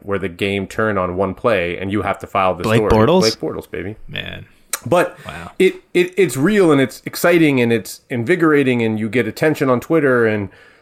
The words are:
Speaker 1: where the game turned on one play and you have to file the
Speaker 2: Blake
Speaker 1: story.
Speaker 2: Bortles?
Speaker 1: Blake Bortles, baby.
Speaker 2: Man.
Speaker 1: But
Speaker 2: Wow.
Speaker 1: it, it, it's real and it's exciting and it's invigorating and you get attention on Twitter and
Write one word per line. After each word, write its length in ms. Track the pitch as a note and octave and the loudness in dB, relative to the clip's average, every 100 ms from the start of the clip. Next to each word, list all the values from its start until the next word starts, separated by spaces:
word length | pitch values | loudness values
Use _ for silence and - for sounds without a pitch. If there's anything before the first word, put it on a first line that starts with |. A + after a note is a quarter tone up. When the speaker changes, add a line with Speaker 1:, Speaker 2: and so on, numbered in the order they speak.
Speaker 1:
where 160 | - G2 | -8 -6
the 100 | F#2 | -6
game 360 | F2 G2+ G2 F#2 | -4 -4 -2 -4
turned 300 | - A2 G2 | -2 -2 0
on 180 | F2+ F#2 | -2 -2
one 160 | F#2+ | -4
play 440 | F2+ B2 G2+ F2 F2 | -2 0 0 -2 -4
and 140 | G2 | -4
you 100 | G#2 | -2
have 160 | G2 F#2+ | -2 -4
to 80 | - | -4
file 280 | G2 F#2 F2 | 0 0 0
the 80 | |
Speaker 2:
Blake 140 | G2 A2+ | 0 0
Speaker 1:
story. 140 | G#2 | 2
Speaker 2:
Bortles? 280 | A2 A#2 F#3 | 2 4 4
Speaker 1:
Blake 120 | G3+ - - E2+ | 2 0 -8 -8
Bortles, 140 | - | -10
baby. 280 | - F2+ A2 - | -10 -10 -12 -12
Speaker 2:
Man. 380 | - - F#2 - _ - - - | -12 -12 -14 -18 _ -14 -10 0
Speaker 1:
But 320 | F3 D#3 - - | 0 0 -6 -16
Speaker 2:
Wow. 260 | D3+ - - | -14 -10 0
Speaker 1:
it, 160 | F#3 - _ | 0 0 _
it, 200 | F3 F3+ - | 0 0 2
it's 200 | F3 C3 | 0 2
real 340 | E3 G#3 E3+ | 2 4 4
and 80 | C#3+ | 4
it's 220 | C3 - - | 2 -4 -12
exciting 540 | - F3 F3 D#3 C3 | -2 2 4 4 4
and 120 | A#2 | 2
it's 280 | A#2 G2 - - | 0 -4 -18 -8
invigorating 760 | B2 A#2 F3 D#3+ C#3+ C3 A#2+ | -6 -2 2 4 4 2 0
and 160 | A2+ G#2+ | 0 -2
you 100 | A2 | -2
get 180 | A#2+ A2 | -2 -2
attention 420 | - D#3 D3 C3+ | -2 -2 0 0
on 100 | A#2+ | 0
Twitter 440 | - E3 C#3+ B2 A2+ | 0 0 2 2 2
and 240 | G#2+ G2 - - _ | 0 -4 -12 -20 _